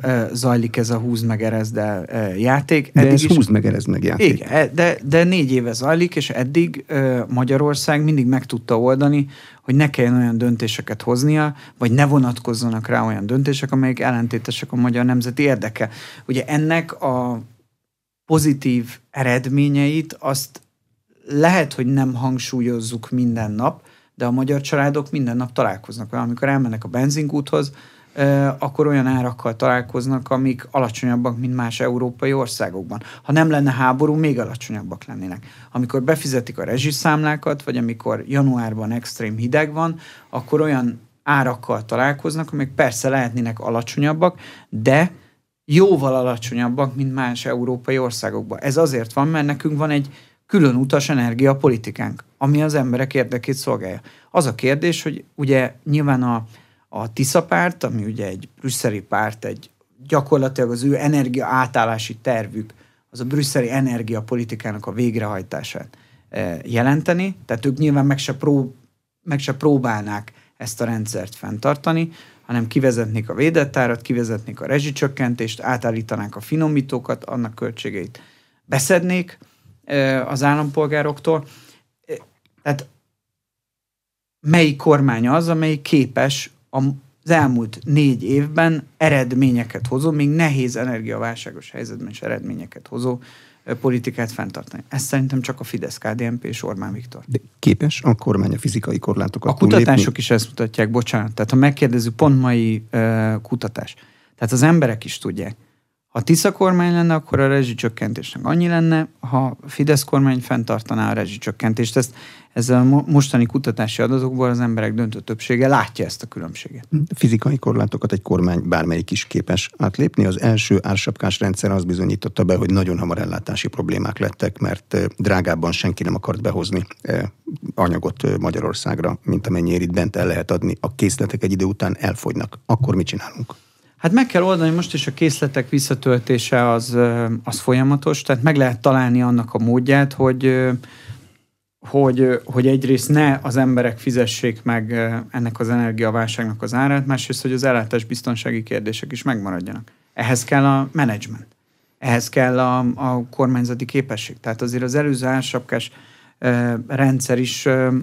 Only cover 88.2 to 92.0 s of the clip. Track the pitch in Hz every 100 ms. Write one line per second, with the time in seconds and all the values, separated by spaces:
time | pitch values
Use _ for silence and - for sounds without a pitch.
88.2 | 98 143 147 156 165 156 - - 156 139
89.2 | 123 131 135 120 113 - 123 131 160 151
90.2 | 143 160 156 135 123 117 127 113 110 110
91.2 | 113 113 - - - 123 113 101